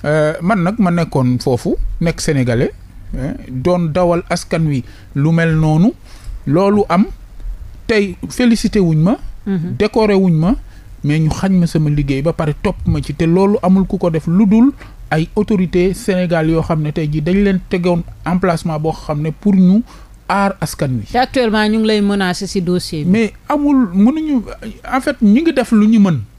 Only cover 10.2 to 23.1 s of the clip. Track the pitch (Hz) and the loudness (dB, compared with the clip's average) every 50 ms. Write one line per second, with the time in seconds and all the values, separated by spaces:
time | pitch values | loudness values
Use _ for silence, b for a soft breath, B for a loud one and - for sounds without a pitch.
10.2 | 196 185 165 156 160 180 269 - b b b b b b b b - 143 147 156 | 4 4 2 2 2 2 0 -2 b b b b b b b b -2 -2 0 2
11.2 | 160 151 - - - 190 190 180 175 165 - 165 156 147 147 151 143 139 139 135 | 0 0 0 -2 0 0 2 2 2 2 0 0 0 0 0 0 0 -2 -2 -2
12.2 | 143 170 160 - 165 151 147 - - 202 185 - - - 160 151 139 - 143 - | -2 -2 -2 -2 -4 -4 -4 -2 -4 -4 -4 -2 -2 -2 -2 -2 -4 -8 -4 -2
13.2 | 170 165 170 185 196 196 202 - - 180 185 190 190 180 - 185 - 175 160 160 | 0 2 2 2 2 2 2 0 2 2 2 2 2 0 -2 -2 -2 -2 -2 -2
14.2 | - - 165 190 226 196 214 220 233 277 285 B B B B B - - - 160 | -2 0 2 2 4 4 6 4 4 4 2 B B B B B -8 -4 -2 -2
15.2 | 165 - - 214 208 - 220 185 185 160 - 180 180 190 185 185 - - 190 180 | -2 -2 -2 -4 0 0 0 0 0 0 0 0 0 0 -2 -4 -4 -2 -2 0
16.2 | 180 170 175 165 156 160 165 160 165 - 170 156 151 151 147 170 160 151 147 156 | 0 0 0 0 0 0 0 0 0 -2 -2 -2 -2 -4 -4 -4 -4 -2 -2 -2
17.2 | 147 170 185 196 208 196 196 185 - - - 180 175 185 175 170 170 - - - | -2 0 0 2 2 2 0 0 -2 -4 -4 -2 0 0 0 -2 -4 -8 -14 -10
18.2 | - - 180 180 185 185 165 165 - 175 156 151 151 160 156 - - - 156 147 | -6 -4 -2 0 0 0 0 -2 -4 -4 -6 -4 -4 -4 -6 -6 -6 -6 -6 -4
19.2 | 151 160 156 - - 208 196 190 185 180 190 214 247 B B B B B B B | -4 -6 -6 -2 0 2 4 4 6 6 4 4 2 B B B B B B B
20.2 | - - 185 196 202 196 190 - - 151 - - 156 135 127 117 101 - - 247 | -6 -4 -2 0 0 0 -2 -4 -6 -8 -4 -4 -4 -2 -2 -4 -6 -4 -2 -2
21.2 | 262 254 - 269 247 220 208 214 214 208 214 220 220 214 214 214 202 202 202 202 | -2 0 0 0 0 2 2 2 2 2 2 2 2 2 2 2 2 2 0 0
22.2 | 196 180 180 - 202 180 - 202 180 170 180 180 - - - 156 147 180 | 0 0 -2 -4 -6 -4 -4 -2 -2 0 -2 -2 -2 -6 -8 -4 0 2